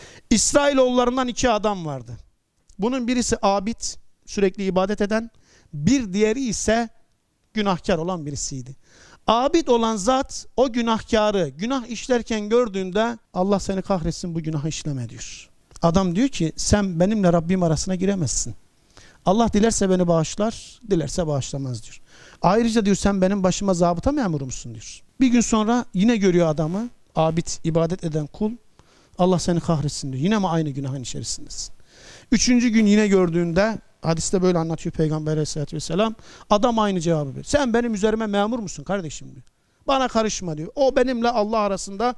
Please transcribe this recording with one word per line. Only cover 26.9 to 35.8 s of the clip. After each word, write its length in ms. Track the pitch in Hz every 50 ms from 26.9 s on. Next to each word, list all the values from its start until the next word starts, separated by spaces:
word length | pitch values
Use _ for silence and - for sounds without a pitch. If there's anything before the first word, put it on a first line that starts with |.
| - - _ _ -
abid, 300 | - 160 160 160 165 170 - - - -
ibadet 400 | 165 156 165 165 160 180 185 -
eden 220 | 170 147 156 151
kul, 260 | 143 - - 208 214 233 240 _ _ _ _ _ _ _ _ _ _ _ -
'Allah 200 | 180 185 185 165
seni 220 | - - 175 170
kahretsin.' 520 | - - 170 143 135 147 - - - 139 131
diyor. 120 | 127 139
'Yine 140 | 190 220 214
mi 100 | 190 180
aynı 220 | 160 165 160 151
günahın 320 | 135 135 139 135 131 143 123
içerisindesin?' 720 | - - 139 120 - - - - - - - - - - - - - - - - - - - - - -
Üçüncü 360 | 208 - - 254 240 233 247
gün 180 | 214 226 220
yine 220 | 202 208 208 214 208
gördüğünde, 680 | 196 190 185 175 160 170 175 170 165 180 202 220 220 190 - _ _ _ -
hadiste 400 | 160 165 160 - - - 190 180
böyle 160 | 185 180 170
anlatıyor 340 | 160 165 160 156 - 180 -
Peygamber 400 | - 160 151 151 156 156 151 156
aleyhissalatü 440 | 156 151 143 - 156 143 - -
vesselam, 380 | 156